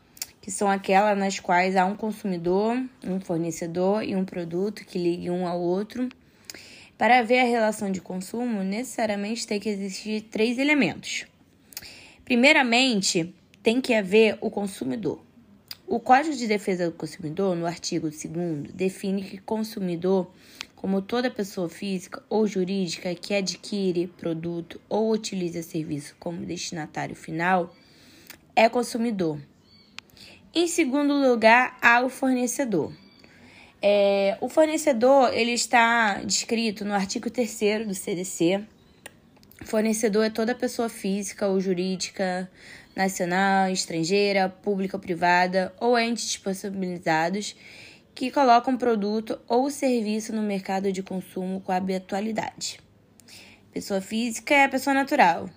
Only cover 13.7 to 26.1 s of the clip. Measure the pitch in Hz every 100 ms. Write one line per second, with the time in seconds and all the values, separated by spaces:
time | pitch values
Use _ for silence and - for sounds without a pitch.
13.7 | 233 254 220 185 214 220 - 220 208 202
14.7 | - 254 247 160 - - - - - -
15.7 | - - 233 - 254 311 269 233 208 202
16.7 | 180 170 165 160 - 147 165 196 170 170
17.7 | 165 - 170 156 151 165 160 175 147 -
18.7 | - 190 190 196 196 190 196 - 220 214
19.7 | 208 180 170 185 190 180 - - - -
20.7 | - 190 196 196 240 247 247 196 - 175
21.7 | - 202 190 - - - 214 214 196 180
22.7 | 196 175 - 185 175 - 202 185 - -
23.7 | 208 190 175 180 - 170 165 170 170 165
24.7 | - - 208 220 220 220 196 175 170 165
25.7 | 165 156 143 143